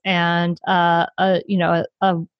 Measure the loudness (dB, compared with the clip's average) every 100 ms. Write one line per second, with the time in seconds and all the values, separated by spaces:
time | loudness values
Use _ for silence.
0 | -4 0 0 0 -2 -4 -2 0 2 2
1 | 0 -2 0 0 -2 -2 0 0 -2 -2
2 | -2 -2 -6